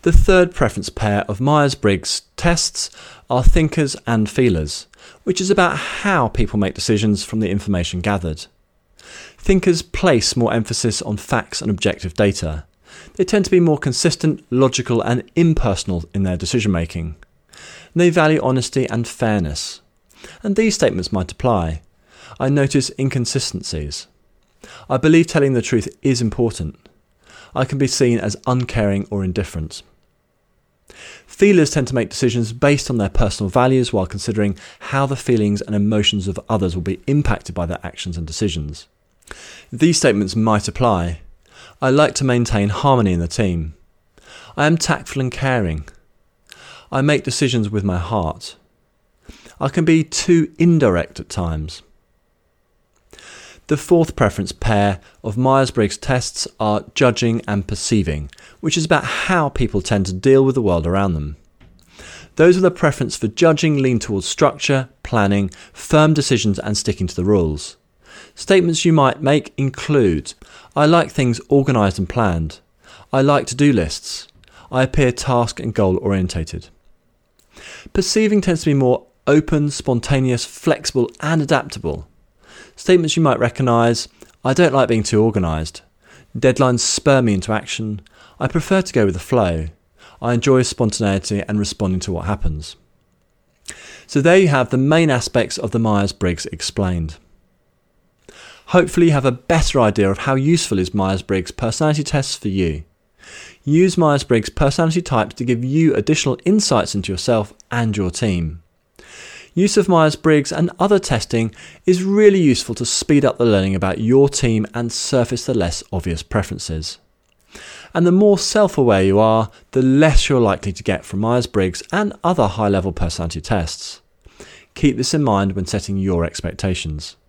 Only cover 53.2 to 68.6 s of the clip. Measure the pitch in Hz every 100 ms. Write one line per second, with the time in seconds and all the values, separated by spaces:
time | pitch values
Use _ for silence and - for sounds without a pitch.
53.2 | - - - - - 151 - 175 160 -
54.2 | 107 - 98 - 113 104 101 90 - _
55.2 | 110 107 131 135 127 - 101 - - 127
56.2 | - - - _ 107 104 - - 127 110
57.2 | 120 113 - 101 95 101 - 110 85 76
58.2 | 71 - - _ 156 170 160 160 127 -
59.2 | - 180 143 - 120 101 - 104 92 92
60.2 | 135 135 135 131 104 85 80 95 98 80
61.2 | 73 76 _ _ - _ _ - - -
62.2 | - - 165 180 185 170 156 - 127 -
63.2 | 107 - 165 151 160 143 131 120 - 101
64.2 | - - 147 - - 135 123 _ - 113
65.2 | 101 101 95 - - - - 156 156 151
66.2 | 139 120 107 95 - 104 - - 90 -
67.2 | 90 104 80 76 - - _ _ _ -
68.2 | - - - 190